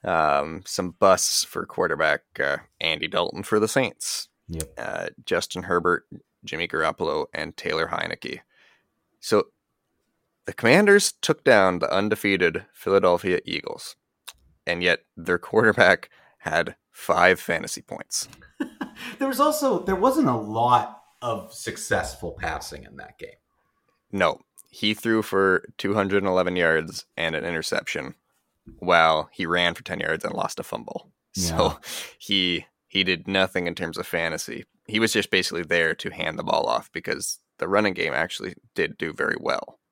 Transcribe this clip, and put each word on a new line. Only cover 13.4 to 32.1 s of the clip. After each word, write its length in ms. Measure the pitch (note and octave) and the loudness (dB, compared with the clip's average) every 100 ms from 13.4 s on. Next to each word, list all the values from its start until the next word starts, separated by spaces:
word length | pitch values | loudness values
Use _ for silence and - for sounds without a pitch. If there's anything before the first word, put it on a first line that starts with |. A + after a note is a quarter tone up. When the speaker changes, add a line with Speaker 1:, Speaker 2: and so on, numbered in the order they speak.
| - | -2
Speaker 1:
Eagles, 500 | - - - - - _ _ - - _ _ - | -8 -8 -12 -14 -18 _ _ -20 -20 _ _ -4
and 160 | E2+ | 0
yet 220 | F2+ E2+ _ - | 2 0 _ -12
their 220 | E2 F2+ | -2 -2
quarterback 680 | - G#2+ A2+ G#2 F#2+ F2+ - _ _ _ | 2 4 4 6 6 6 0 _ _ _
had 360 | - D#2+ E2 - _ | -2 -2 -2 -8 _
five 480 | - - E2+ F2+ F#2 | -14 0 4 6 4
fantasy 420 | - E2+ E2+ - | 0 -4 -4 -10
points. 460 | - - - - - - - _ | -12 -14 -8 -8 -8 -14 -20 _
<laughs> 80 | - - - - B3 G#3 | -12 -10 -16 -14 -16 -4
Speaker 2:
There 100 | C4+ | -4
was 120 | C4 | 2
also, 440 | D4 D4+ C#4 F#3+ | 2 4 0 0
there 120 | - F#3 | 0 2
wasn't 320 | A#3+ C4+ B3+ | 2 4 2
a 60 | A#2 | 2
lot 640 | G#2 A2 A#2+ A#2+ - - _ _ | -2 0 4 4 2 -10 _ _
of 300 | A#2+ G#2+ - | -6 -6 -8
successful 840 | - - - - G2 - - F2 - | -12 -10 -10 -2 -2 -2 -10 -12 -8
passing 440 | E2+ D#2 - D#2 | -8 -8 -10 -16
in 120 | - - | -18 -20
that 200 | - _ | -20 _
game. 120 | - _ _ _ _ _ _ _ _ | -20 _ _ _ _ _ _ _ _
Speaker 1:
No, 280 | G2 F2 - _ - - | 0 0 0 _ -20 -20
he 240 | - G#2+ | -4 -2
threw 280 | G#2+ A#2 A2 | 0 0 0
for 420 | G#2+ G2 F#2+ F#2 - - | 2 2 4 2 -2 -8
two 180 | G2+ G#2+ | -2 0
hundred 240 | G2 G2 | 2 2
and 80 | G2 | 2
eleven 280 | F#2 F2+ F2+ | 0 0 2
yards 500 | E2 D#2+ E2 - - - | 2 2 -2 -12 -14 -6
and 180 | E2 D#2+ | -4 -2
an 80 | |
interception, 720 | E2+ E2 - - - - C2+ - _ _ _ _ - - | -4 -4 -2 -4 -4 -8 -8 -14 _ _ _ _ -20 -10
while 500 | F2 E2+ E2 D#2+ D#2 | 4 6 6 4 -2
he 120 | - E2+ | -6 -2
ran 260 | F2 F2 | 2 0
for 100 | F2 | -2
ten 160 | - F2+ | -8 -6
yards 240 | D#2+ D#2+ | -4 -4
and 100 | - | -4
lost 260 | - - - | -4 -6 -6
a 40 | |
fumble. 480 | - - - - - _ _ | -10 -10 -10 -14 -16 _ _
Speaker 2:
Yeah. 100 | - F2 E2 | -6 -4 0
Speaker 1:
So 220 | E2+ D2+ - - - | 0 0 -12 -12 -12